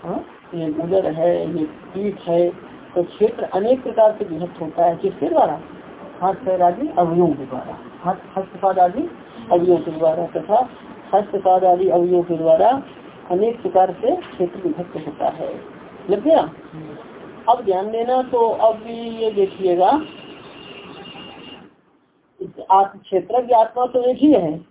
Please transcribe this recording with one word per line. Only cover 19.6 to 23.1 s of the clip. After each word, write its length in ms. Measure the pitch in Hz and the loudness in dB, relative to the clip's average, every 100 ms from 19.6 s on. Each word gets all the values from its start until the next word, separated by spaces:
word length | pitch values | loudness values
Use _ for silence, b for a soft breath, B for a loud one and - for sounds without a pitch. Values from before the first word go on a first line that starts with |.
| 185 175 185 294 311 - - - - - - - - - - - - - - - - _ _ _ _ _ _ _ 185 - - | 0 2 4 2 -2 -16 -20 -20 -20 -20 -20 -20 -20 -20 -20 -20 -20 -20 -20 -20 -20 _ _ _ _ _ _ _ -14 -14 2
आप 220 | 190 196 - | 2 2 -4
क्षेत्र 440 | - | -4